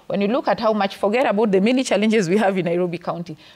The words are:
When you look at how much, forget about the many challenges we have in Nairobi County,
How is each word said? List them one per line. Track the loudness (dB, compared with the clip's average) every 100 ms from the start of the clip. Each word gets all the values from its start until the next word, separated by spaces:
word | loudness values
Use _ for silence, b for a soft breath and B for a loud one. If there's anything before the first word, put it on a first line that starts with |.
| -6
When | -2
you | 0
look | 0 0
at | 0
how | 0
much, | 0 -2 -2
forget | -2 0 0
about | 2 2
the | 2
many | 2 2
challenges | 0 0 2 2 2
we | 2
have | 2 0
in | -2
Nairobi | -2 -2 -4
County, | -8 -8 -10 -14 B